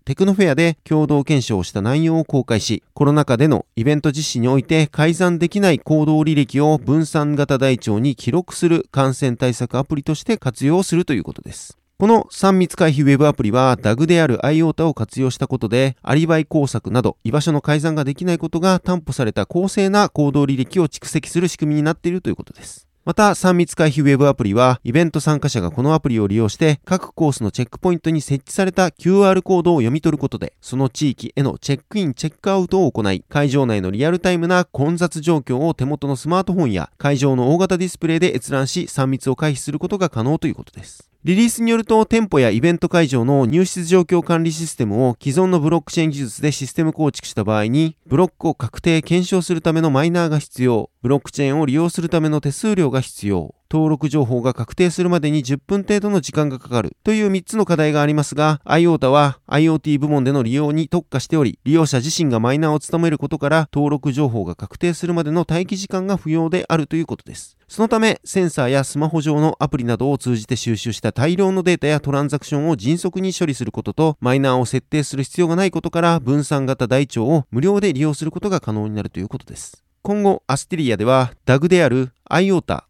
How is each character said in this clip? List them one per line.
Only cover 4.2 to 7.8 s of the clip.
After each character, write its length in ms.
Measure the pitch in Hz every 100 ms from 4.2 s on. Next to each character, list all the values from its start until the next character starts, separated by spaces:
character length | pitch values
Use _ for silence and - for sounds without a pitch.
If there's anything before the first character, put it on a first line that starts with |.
| 151 123
施 40 |
に 80 | 120
お 100 | 135
い 60 |
て 240 | - 160 151
改 260 | - 156 165
ざ 140 | 180
ん 80 | 165
で 120 | 170
き 100 | 202
な 120 | 196
い 80 | 143
行 260 | - 156 151
動 160 | 156
履 120 | 156 147
歴 240 | 135 135
を 160 | 151 151
分 280 | 110 151 151
散 300 | 156 147 147
型 220 | 143 135
台 200 | 135
帳 220 | 123